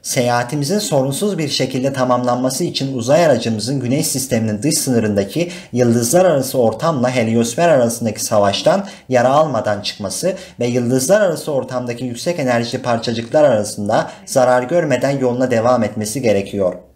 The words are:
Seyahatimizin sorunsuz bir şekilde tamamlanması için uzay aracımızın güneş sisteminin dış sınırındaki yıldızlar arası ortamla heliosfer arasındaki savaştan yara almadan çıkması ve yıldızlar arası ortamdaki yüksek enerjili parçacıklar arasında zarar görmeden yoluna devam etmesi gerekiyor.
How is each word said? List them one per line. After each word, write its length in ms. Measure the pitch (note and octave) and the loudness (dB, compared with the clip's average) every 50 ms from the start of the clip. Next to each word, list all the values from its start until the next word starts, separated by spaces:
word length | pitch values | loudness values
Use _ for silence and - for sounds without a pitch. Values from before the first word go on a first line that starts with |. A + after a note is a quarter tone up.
Seyahatimizin 760 | _ - - C3+ B2 A#2+ A#2+ A#2+ B2 - - D3 C#3+ C#3 F#3+ G#3 | _ -4 -2 0 0 2 0 0 -2 -2 -4 -4 -2 -2 -2 -2
sorunsuz 580 | G#3 - D#3+ C#3 C3 C#3 C#3 - G3 G#3 G3 D#3+ | -2 0 0 0 0 0 -2 -2 -2 -2 -2 -2
bir 100 | D#3+ C3+ | -4 -4
şekilde 460 | - - C3+ B2+ - C3 B2+ C3+ C3+ | -2 -2 -4 -2 -2 -2 -2 -2 -2
tamamlanması 720 | C3 B2+ B2 B2 B2 B2 B2 B2 B2 B2+ C3 C3 - F3 | -2 0 0 0 0 2 0 0 0 0 -2 -2 -2 -4
için 340 | E3 - - C#3 C3+ C3+ B2+ | -4 -4 -4 -6 -4 -4 -4
uzay 280 | A2 A#2 C#3+ E3 F3 | 0 2 4 4 4
aracımızın 540 | D#3 C3 A2+ A2+ A#2 A2+ G#2+ F#2+ A2+ D3 C#3 | 4 2 2 0 -2 -4 -2 -2 -4 -4 -4
güneş 280 | A#2+ A2+ B2+ D3 D#3+ - | -2 -2 -2 0 -2 -2
sisteminin 560 | - C3+ - - - A2+ A2+ A2 G#2+ G#2 G#2+ | -4 -4 -4 -2 -2 -2 0 -2 -2 -2 -2
dış 140 | D3 - - | -2 0 0
sınırındaki 760 | - C#3 B2+ A#2 G#2+ G#2+ G#2 G2+ G2 G2 - D3+ F3 F3 - - - - - | 0 0 0 2 2 2 0 0 0 -2 -2 -4 -4 -4 -6 -14 -16 -6 0
yıldızlar 520 | B2 B2 A#2+ A2+ B2 A#2 A#2 - F3+ F#3 | 2 2 4 4 2 2 2 2 4 4
arası 320 | F#3 D#3+ C#3 B2+ B2+ - C3+ | 4 4 2 0 -2 0 2
ortamla 580 | A#2+ A2+ G#2+ - - E3 D#3+ C3 A#2 B2 B2+ | 2 2 0 0 -2 -2 0 0 0 0 0
heliosfer 540 | B2+ A2+ A2+ A2+ A#2 A#2 A#2 - - E3+ E3+ | 0 0 2 2 2 2 0 0 2 4 4
arasındaki 540 | D#3+ C3+ A#2+ A#2 A#2 - A#2 A2+ G#2 - - | 4 4 4 2 0 -2 -4 -4 -4 -4 -4
savaştan 640 | - A#2 G#2 G#2 A#2 G2+ - - D3+ E3+ G3 G3 - - - - - | 0 2 4 4 4 2 2 2 2 2 2 -2 -6 -14 -20 -8 0
yara 200 | B2+ B2 A#2+ B2+ | 0 2 4 4
almadan 520 | C3+ D3 D#3 D#3 B2+ A2 G#2 G#2+ G#2 G2+ | 4 4 4 2 0 -2 0 -2 -2 -2
çıkması 540 | G2+ - - - G#2 F#2+ F#2 - - F3+ F#3+ - - - - - | -4 -10 -10 -6 -8 -8 -6 -4 -4 -4 -4 -4 -10 -18 -8 -4
ve 80 | A#2+ B2 | -4 -2
yıldızlar 540 | A#2+ B2+ A#2+ A#2 B2+ C3 B2+ C3+ F#3+ G#3+ | 0 0 0 2 0 0 2 2 2 4
arası 300 | G#3+ F#3 D#3+ D3 - - | 4 2 0 -2 -4 -2
ortamdaki 540 | D3+ C3 A#2 A#2 B2+ B2 B2+ A#2+ A#2+ A#2 C3 | -2 -2 -2 -2 -6 -6 -6 -6 -6 -6 -6
yüksek 340 | B2+ A#2 A#2 - F3 F3 E3 | -8 -8 -6 -6 -4 -4 -2
enerjili 420 | C#3+ B2+ B2 A#2+ A#2+ A#2 - B2+ | 0 0 0 0 0 -2 -4 -6
parçacıklar 600 | - B2 A#2+ A#2 A#2 - A#2 A2+ A#2 A#2 - D#3 D3+ | -2 -2 -2 -2 -2 -4 -4 -4 -6 0 2 4 4
arasında 680 | C#3+ A#2+ G#2+ G#2 - - - G#2 G2+ A2 C#3 - - - - - | 6 4 2 0 -2 -6 -6 -4 0 0 0 0 -2 -8 -18 -14
zarar 380 | - - C3+ B2 B2+ B2+ B2+ B2+ | -2 2 2 4 4 4 2 2
görmeden 560 | B2+ E3+ F3 E3 D3+ - - B2+ C3+ C#3+ C3+ | 2 0 0 2 2 0 0 0 -2 -2 0
yoluna 320 | B2+ B2 A#2+ B2 C3 B2 | 0 0 0 0 0 0
devam 320 | A#2+ A2+ A2 B2 B2+ A#2 A2+ | 2 2 2 2 2 2 0
etmesi 380 | G2+ G2+ A2 G#2+ G#2 - C#3+ | -2 -4 -6 -6 -6 -6 -2
gerekiyor. 520 | A#2+ A2+ G2+ G2 G2 - - G2+ F#2+ F2+ E2 - - _ _ | 0 2 2 2 0 -2 -4 -2 -2 -2 -2 -4 -14 _ _